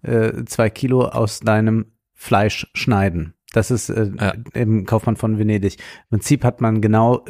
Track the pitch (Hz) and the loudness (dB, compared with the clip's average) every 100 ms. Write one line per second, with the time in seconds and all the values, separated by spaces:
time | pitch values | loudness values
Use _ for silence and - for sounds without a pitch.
0 | - 117 110 - 117 - 110 - 131 127 | -2 0 0 -2 -8 0 0 0 0 2
1 | 120 120 107 - 113 107 110 110 110 _ | 0 0 -2 -2 0 2 4 0 -2 _
2 | _ _ - 101 104 - - - - 101 | _ _ 0 2 2 -2 -10 -6 0 2
3 | 98 85 82 - - 113 101 120 - - | 2 -2 -8 -12 -4 -2 0 -2 -2 -4
4 | 104 - 101 110 117 - 110 110 92 - | -4 -2 -4 -4 -8 -4 0 0 0 0
5 | - 107 110 107 107 107 98 - - - | 0 -2 -2 0 0 0 0 -4 -20 -18
6 | - 107 - 143 123 - 113 110 107 110 | -4 -4 0 2 2 0 0 2 2 4
7 | 117 123 | 4 2